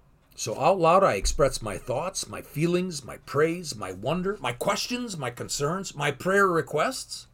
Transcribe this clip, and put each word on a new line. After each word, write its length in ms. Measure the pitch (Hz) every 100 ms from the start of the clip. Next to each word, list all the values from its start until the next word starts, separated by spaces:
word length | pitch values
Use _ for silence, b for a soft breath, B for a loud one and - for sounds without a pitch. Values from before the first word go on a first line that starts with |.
| _ _ _ -
So 240 | - 104
out 200 | 147 196
loud, 240 | 160 180
I 100 | 190
express 480 | 104 - - 139 -
my 160 | 107 90
thoughts, 500 | - 123 175 - -
my 140 | -
feelings, 640 | - - 165 175 185 151
my 140 | 120 -
praise, 580 | - 139 160 175 165 120
my 160 | 95
wonder, 460 | 92 117 175 180 208
my 140 | 123
questions, 640 | 120 - 202 - 247 240 180
my 120 | 127
concerns, 640 | 120 107 - 143 185 190
my 160 | 147 147
prayer 380 | 135 175 196 196
requests. 800 | 165 - 151 202 262 - - -